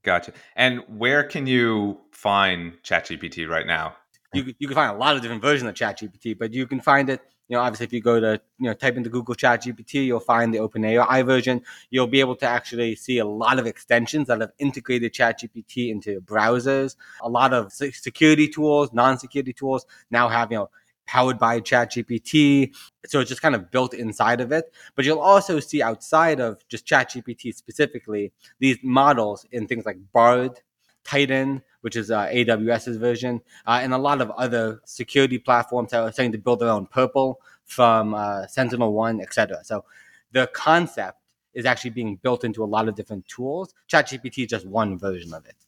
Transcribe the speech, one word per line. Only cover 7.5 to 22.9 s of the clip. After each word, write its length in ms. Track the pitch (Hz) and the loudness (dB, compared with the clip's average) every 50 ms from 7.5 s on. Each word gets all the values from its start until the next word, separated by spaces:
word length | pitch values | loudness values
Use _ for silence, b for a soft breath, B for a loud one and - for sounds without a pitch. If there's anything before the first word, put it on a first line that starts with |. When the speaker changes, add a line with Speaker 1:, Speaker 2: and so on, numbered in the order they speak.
| 123 | 0
Speaker 2:
know, 80 | 120 123 | 0 0
obviously 220 | 123 107 104 120 | 0 -2 -4 -8
if 80 | 107 120 | -6 -6
you 80 | 120 | 0
go 180 | 104 120 117 117 | 2 4 4 4
to, 220 | 110 110 110 110 _ _ _ _ | 4 2 0 -2 _ _ _ _
you 60 | 131 | -4
know, 80 | 120 107 | -4 -4
type 240 | - 135 131 120 | 0 0 0 0
into 120 | 127 117 117 | 0 -6 -4
Google 240 | 113 123 117 123 120 | -6 -6 -4 -6 -6
Chat 280 | - - 127 120 117 - | 0 2 2 2 2 -2
G 80 | 123 | -10
P 100 | 113 110 | -12 -12
T, 220 | 117 - - 139 135 | -16 -6 -2 -2 0
you'll 160 | 127 120 113 | 0 0 -2
find 340 | - - 120 117 117 113 113 | 0 2 2 2 2 2 0
the 60 | 107 | -2
Open 240 | 110 107 _ 113 107 | -2 -4 _ -2 0
A 140 | 110 113 | 2 4
I 260 | 120 123 - 127 131 127 | 4 4 4 4 2 4
version. 380 | 123 131 127 110 127 127 120 B B B B B B | 4 2 2 2 0 -2 -4 B B B B B B
You'll 180 | 123 131 127 | 0 0 0
be 120 | 117 123 135 | 2 4 2
able 160 | 135 127 123 | 2 2 0
to 80 | - 139 | -2 -2
actually 500 | 120 120 120 - - 123 117 120 113 110 | -2 -2 -2 -4 -6 -4 -4 -4 -4 -4
see 240 | - - - 127 120 | -8 -6 -2 -2 0
a 60 | 110 | 0
lot 320 | 104 107 110 117 120 127 | -2 -4 -2 0 2 2
of 80 | 131 120 | 2 0
extensions 640 | 113 - - - _ 120 120 117 - - 151 143 | -4 -8 -8 0 _ 2 2 2 0 -2 -4 0
that 140 | 127 120 107 | 0 0 -2
have 100 | 110 107 _ _ | -2 -8 _ _
integrated 540 | 143 139 - 139 - - 127 123 117 117 - | -4 -4 -4 -6 -6 -4 -2 -2 -2 -4 -2
Chat 260 | - 127 113 113 - | 0 0 0 0 -4
G 80 | - | -12
P 140 | 113 _ 113 | -16 _ -20
T 280 | 104 _ - 127 120 117 | -20 _ -6 -6 -4 -4
into 300 | 110 101 - 104 101 95 | -6 -6 -6 -8 -8 -8
browsers. 800 | 92 _ 107 107 107 113 120 123 120 135 135 135 135 135 - B B B B B | -8 _ 0 0 2 2 2 0 0 0 0 0 -2 -4 -8 B B B B B
A 80 | - 117 | -10 -4
lot 240 | 120 120 131 131 127 | 2 2 4 4 4
of 180 | 120 107 98 | 2 -2 -4
se-, 200 | - - 143 139 | -8 -8 -8 -8
security 580 | - - - 127 - - 160 156 156 147 151 147 | -8 -10 -12 -12 0 4 6 6 6 6 2 0
tools, 420 | 151 156 151 151 147 147 147 123 | 0 -2 0 2 2 2 2 0
non-security 640 | 117 120 120 131 131 123 - 127 - 143 131 127 120 | 2 2 4 4 2 0 -6 -8 -6 -6 -6 -6 -8
tools 320 | - 139 135 131 123 - b b b b b | -6 -4 -4 -4 -4 -6 b b b b b
now 160 | 117 117 120 | 0 2 2
have, 240 | 117 113 117 117 107 | 2 2 0 0 0
you 60 | 117 | -2
know, 120 | 107 98 - b b b b b _ _ | -6 -6 -6 b b b b b _ _
powered 340 | - - 127 127 131 123 110 | 0 2 2 2 2 2 2
by 220 | 117 117 117 117 | 2 2 2 0
Chat 300 | - - 131 123 117 113 | -2 2 2 2 2 0
G 120 | - 123 113 | -4 -8 -6
P 160 | - 117 113 | -4 -6 -8
T. 540 | _ - - 151 147 143 143 139 135 127 B B B B | _ 0 2 4 4 6 4 4 2 0 B B B B